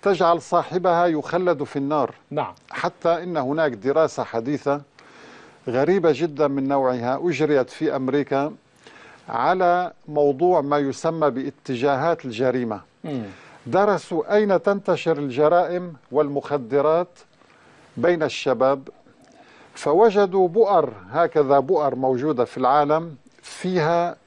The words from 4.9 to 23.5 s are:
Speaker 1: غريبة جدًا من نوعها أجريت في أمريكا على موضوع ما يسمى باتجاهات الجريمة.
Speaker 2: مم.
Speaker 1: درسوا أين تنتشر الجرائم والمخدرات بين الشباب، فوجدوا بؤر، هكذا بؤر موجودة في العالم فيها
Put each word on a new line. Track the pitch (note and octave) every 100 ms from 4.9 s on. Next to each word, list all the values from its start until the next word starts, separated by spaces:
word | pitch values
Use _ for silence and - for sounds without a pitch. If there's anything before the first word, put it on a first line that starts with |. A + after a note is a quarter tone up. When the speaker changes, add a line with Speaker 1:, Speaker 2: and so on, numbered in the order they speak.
| _ - - - - - - -
Speaker 1:
غريبة | A#2+ D3+ G3 E3
جدًا | C3 E3 C#3+ D3
من | C#3 C3+
نوعها | C#3 C3 B2+ A#2+ C#3
أجريت | F3 C3+ D3+ D3 B2
في | - D#3 C3+
أمريكا | C3 C#3 C3+ C#3 D3 - _ _ - - - - -
على | A#2 C3+ F#3 F3+ F3 F3+ - -
موضوع | D3+ D3 C3+ F3 F3+
ما | C#3 D3
يسمى | C#3 B2 E3 E3 D3+
باتجاهات | B2 C#3 - - B2 C#3 C3+ D#3+ E3 C3
الجريمة. | A2 C3 B2+ A#2+ G#2 - _
Speaker 2:
مم. | E3 C#3 G#2 F#2 - - A#2+
Speaker 1:
درسوا | E3+ G#3 F3+ - E3 - G#3
أين | G#3+ F3+
تنتشر | - G3+ G3 E3+ - D3
الجرائم | C#3+ B2 D3+ F3 E3 F3+ F3 D3+ _
والمخدرات | C3 D3+ C#3+ - C#3+ A#2 C#3 C#3+ D#3+ F3 _ _ _ _ _ _ - - -
بين | C#3+ F3
الشباب، | D3+ - - A#2+ C3 C3+ - - _ _ - - - - -
فوجدوا | - - D#3+ A3+ G3 G3+ F#3+ F#3
بؤر، | F3 G3+ G#3 C3 G#2+ F#2
هكذا | C3+ E3+ D#3+ C#3 F3
بؤر | C3+ F3+ D3 B2+
موجودة | C3 B2+ D3 C3 A#2
في | -
العالم | B2+ C#3+ D3 D#3 E3+ D3 _ _
فيها | -